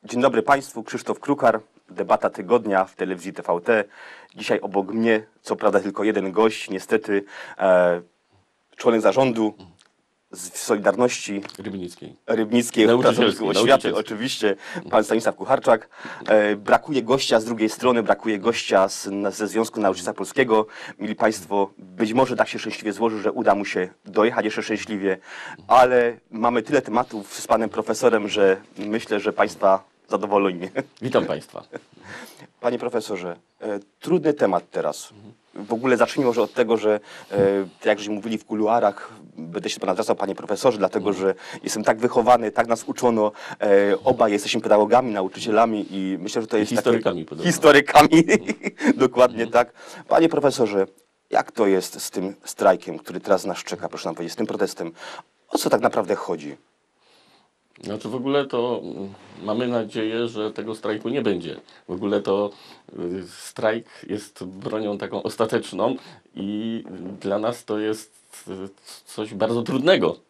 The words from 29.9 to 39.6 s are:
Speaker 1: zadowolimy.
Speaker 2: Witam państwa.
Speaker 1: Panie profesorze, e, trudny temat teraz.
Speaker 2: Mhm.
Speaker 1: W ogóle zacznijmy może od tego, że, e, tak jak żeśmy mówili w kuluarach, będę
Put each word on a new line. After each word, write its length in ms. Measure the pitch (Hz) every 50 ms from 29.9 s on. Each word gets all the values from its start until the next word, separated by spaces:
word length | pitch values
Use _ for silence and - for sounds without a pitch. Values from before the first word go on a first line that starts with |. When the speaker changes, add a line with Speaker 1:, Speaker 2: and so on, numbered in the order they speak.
| _ _ _ _
Speaker 1:
zadowolimy. 640 | - 101 101 104 101 104 98 98 92 87 87 92 - - - - _ _
Speaker 2:
Witam 240 | 110 127 131 113 87
państwa. 380 | 80 80 73 - - - - - _ - - _ _ _ - - - - - - - - - - - _ _
Speaker 1:
Panie 200 | - 123 123 117
profesorze, 560 | - 120 123 117 104 - 107 92 87 90 85 80 _ _ _ _
e, 180 | - 107 104 101 - _ _ _
trudny 340 | - - 170 180 147 160 147
temat 360 | 147 131 101 95 87 - _
teraz. 400 | - 90 78 76 76 - - -
Speaker 2:
Mhm. 220 | 110 107 101 101 117 _ _ _ _ - 104 104
Speaker 1:
W 60 | 117
ogóle 240 | 113 123 135 127 110
zacznijmy 300 | 117 110 - - 143 123
może 140 | 117 117
od 120 | 107 - -
tego, 240 | - 123 110 117 107
że, 220 | 104 107 107 104 - - - - - -
e, 60 | 98 101 98 98 98 98 98 90 - _
tak 60 | -
jak 140 | 110 107 101
żeśmy 140 | 101 104 107
mówili 240 | 104 98 117 110 104
w 80 | -
kuluarach, 680 | _ 113 107 107 107 113 120 113 104 101 - - - - - 78 - _ -
będę 320 | 78 82 85 104